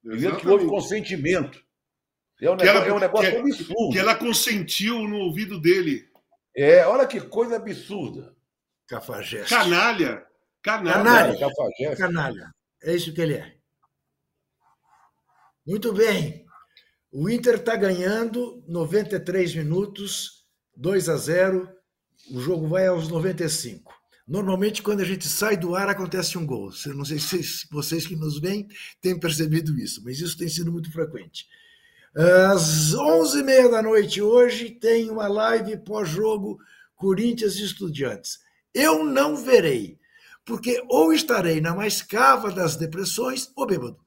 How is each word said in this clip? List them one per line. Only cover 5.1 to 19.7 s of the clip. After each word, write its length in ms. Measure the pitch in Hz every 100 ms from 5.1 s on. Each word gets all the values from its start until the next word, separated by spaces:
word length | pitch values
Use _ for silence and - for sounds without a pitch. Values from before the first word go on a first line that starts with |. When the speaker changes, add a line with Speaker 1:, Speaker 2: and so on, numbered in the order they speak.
| 208
Speaker 2:
ouvido 420 | 185 160 214 196
dele. 500 | 156 190 170 123 _ _ _ _ _ -
Speaker 1:
É, 320 | 143 175 175
olha 180 | 254 262
que 140 | 214
coisa 380 | - 208 233 226
absurda. 760 | 214 143 - 196 131 - - _ _ _ _ _ _
Speaker 3:
Cafajeste. 680 | 117 - 104 101 110 101
Speaker 2:
Canalha. 720 | - 180 175 226 214 139 107 - _ _ _
Canalha. 320 | 202 220 175
Speaker 3:
Canalha. 460 | 190 214 240 190 -
Speaker 1:
Cafajeste. 580 | 139 - 120 - 143 139
Speaker 3:
Canalha. 540 | 180 170 139 107 - _ _ _
É 140 | 156 170
isso 180 | 156
que 60 | 156
ele 140 | 160
é. 200 | 127 - _ _ _ _ _ _ _ _ _ _ _ _ _ _ _ _ _ _ _ _ _ -
Muito 240 | 208 233
bem. 540 | 196 220 190 139 - _ - _ - _ _ _
O 180 | 135 175
Inter 320 | 233 240 220
tá 140 | 226 226
ganhando, 880 | 196 180 185 220 233 226 240 - -
noventa 520 | 170 156 202 208 185
e 20 |
três 340 | - 185 175
minutos, 920 | 160 151